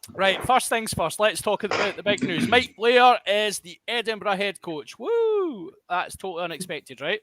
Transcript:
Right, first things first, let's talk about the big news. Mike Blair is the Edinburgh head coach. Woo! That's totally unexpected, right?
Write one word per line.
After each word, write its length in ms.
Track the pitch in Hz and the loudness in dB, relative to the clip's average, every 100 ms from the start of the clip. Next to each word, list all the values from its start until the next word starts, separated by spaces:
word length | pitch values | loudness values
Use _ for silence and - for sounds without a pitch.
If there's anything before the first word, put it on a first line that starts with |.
| - | -16
Right, 280 | - 190 185 | 0 0 0
first 240 | - 254 - | 4 2 4
things 260 | 233 220 | -2 -2
first, 240 | - 165 - | -4 -4 0
let's 240 | 214 165 | 0 0
talk 220 | - 196 | -2 -2
about 320 | 208 - 202 - | -2 -2 -2 -2
the 60 | |
big 200 | 180 208 | -2 -2
news. 260 | - 175 - | -2 -2 4
Mike 260 | 240 247 - | 4 2 -2
Blair 420 | 226 247 247 240 - | 4 6 8 6 2
is 320 | 208 214 196 | 0 0 -4
the 200 | 180 165 - | -12 -16 -6
Edinburgh 480 | 233 214 214 202 190 | -4 -4 -4 -2 0
head 240 | 202 - | -2 -4
coach. 360 | - 156 - - | -8 -10 -10 -10
Woo! 720 | 269 466 453 427 359 226 165 - _ | -2 0 2 0 -2 -6 -14 -18 _
That's 280 | 180 - - | -4 -4 -8
totally 280 | 190 165 | -8 -6
unexpected, 560 | 175 156 185 156 - 127 | -6 -8 -8 -10 -12 -8
right? 200 | 143 214 | -4 -4